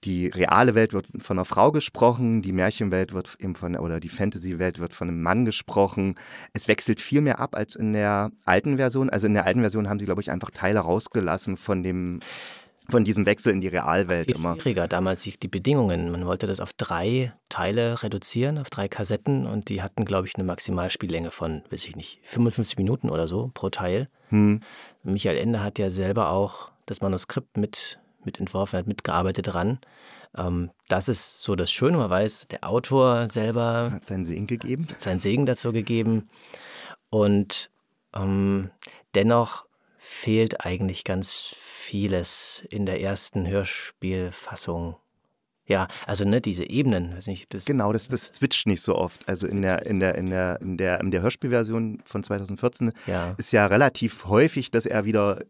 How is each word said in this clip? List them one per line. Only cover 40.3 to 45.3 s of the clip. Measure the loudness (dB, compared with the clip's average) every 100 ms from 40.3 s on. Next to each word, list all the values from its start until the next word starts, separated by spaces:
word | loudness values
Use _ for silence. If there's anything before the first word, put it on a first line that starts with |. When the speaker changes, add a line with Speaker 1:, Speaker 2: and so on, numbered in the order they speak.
| 4 4 0 -4
Speaker 2:
eigentlich | -2 -2 -4
ganz | -4 -2 -2 -4 -8 -10
vieles | -14 -12 -6 -2 0 0 0 -2 -2 -6 -8
in | -4
der | -2 -2
ersten | -2 -2 -2 -2 0
Hörspielfassung. | 0 -2 -6 -10 -8 -6 -4 -4 -8 -12 -8 -6 -4 -6 -10 _ _ _